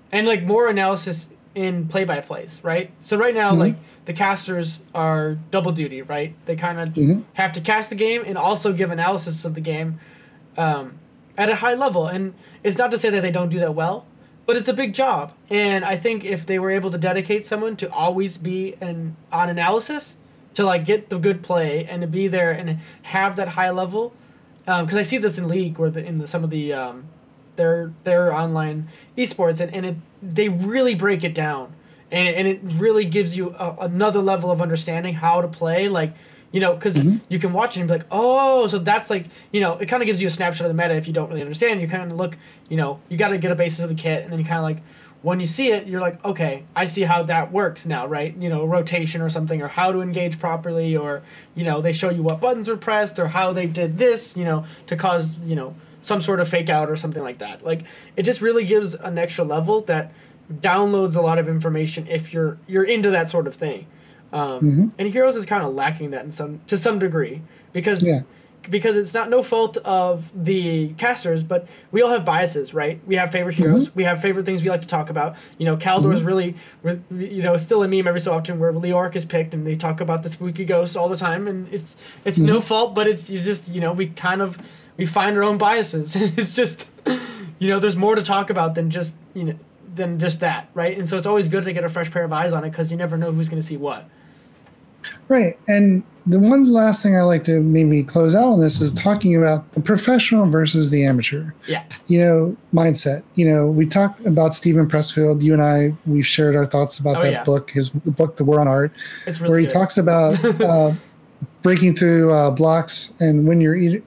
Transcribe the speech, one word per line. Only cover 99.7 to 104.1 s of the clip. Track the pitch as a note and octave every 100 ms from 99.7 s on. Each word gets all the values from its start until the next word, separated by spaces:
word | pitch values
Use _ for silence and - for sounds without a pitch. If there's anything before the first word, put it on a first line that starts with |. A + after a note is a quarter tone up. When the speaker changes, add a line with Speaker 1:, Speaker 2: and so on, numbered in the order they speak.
Speaker 2:
the | -
professional | D3+ G#3 A3+ B3 - A3 G3
versus | D#3 D#3 D#3+ D3+
the | D3 C#3
amateur, | C3 A2+ C#3+ D#3+ - -
Speaker 1:
Yeah. | D3 - - -
Speaker 2:
you | F3
know, | F3 E3 E3 G3+ _
mindset. | - E3 D3 D3 C#3 - -
You | E3
know, | D3+ D3+
we | D#3 D#3
talked | G3 G3